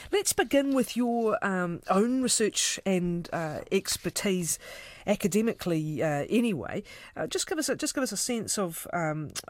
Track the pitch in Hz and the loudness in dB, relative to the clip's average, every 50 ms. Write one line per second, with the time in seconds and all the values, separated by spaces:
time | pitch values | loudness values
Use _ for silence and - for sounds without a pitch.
0 | - - - 403 392 - - - 370 233 - 277 277 277 269 262 220 - - 233 | -4 0 0 2 2 2 2 2 2 4 4 4 4 4 4 2 2 2 0 0
1 | 247 240 233 233 226 220 - - - 196 190 185 180 175 170 - - - 185 190 | 0 2 2 2 2 2 2 2 2 0 0 0 0 0 -2 -2 0 2 4 4
2 | 220 240 254 262 254 226 - - 220 202 - - - - - - - 196 190 180 | 4 4 4 2 2 2 2 2 2 2 2 0 0 0 -2 -2 0 2 2 2
3 | 170 175 175 175 170 - - 170 165 156 151 - - - - 196 190 - - - | 2 2 0 -2 -2 -4 -4 -4 -4 -4 -6 -8 -2 0 0 0 0 0 -4 -2
4 | - 175 - - - 208 190 180 170 160 - - - - - - - - - - | -4 -4 -4 -2 0 0 2 0 0 -2 -4 -4 -8 -12 -16 -16 -16 -18 -16 -4
5 | - - 208 - - 185 160 214 226 233 - - - 180 170 160 156 151 151 117 | -2 0 0 2 2 2 2 2 2 2 0 -2 -2 0 0 0 0 -2 -2 0
6 | 147 156 147 143 - - 196 240 233 233 190 131 - - - - - - - - | 0 0 0 0 0 2 2 2 2 2 0 -2 -4 -6 -6 -8 -8 -10 -14 -18
7 | - - - - - - - 370 - - 359 311 285 - 247 - 302 294 - 294 | -18 -12 -8 -6 -4 -2 -2 -2 -2 -2 -4 -2 -2 -2 -2 -2 -4 -4 -2 -2
8 | 262 - 208 185 - - 240 226 175 175 - 220 196 170 165 - - - - 175 | -2 -2 -2 -4 -4 -2 -2 -4 -4 -2 -2 -2 -2 -2 -4 -8 -8 -6 -4 -2
9 | 165 156 151 156 151 - - - - | -2 -2 -2 -4 -6 -8 -8 -10 -8